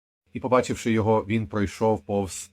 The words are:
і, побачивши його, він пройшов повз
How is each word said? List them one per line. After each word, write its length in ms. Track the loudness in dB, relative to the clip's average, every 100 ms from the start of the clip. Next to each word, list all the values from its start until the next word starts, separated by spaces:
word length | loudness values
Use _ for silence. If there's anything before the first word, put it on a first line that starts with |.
| _ _ _
і, 80 | -10
побачивши 520 | 2 2 2 -2 0
його, 320 | 2 4 2 2
він 180 | -2 -2
пройшов 540 | -2 -2 0 0 0
повз 500 | -2 -2 -2 -6 -14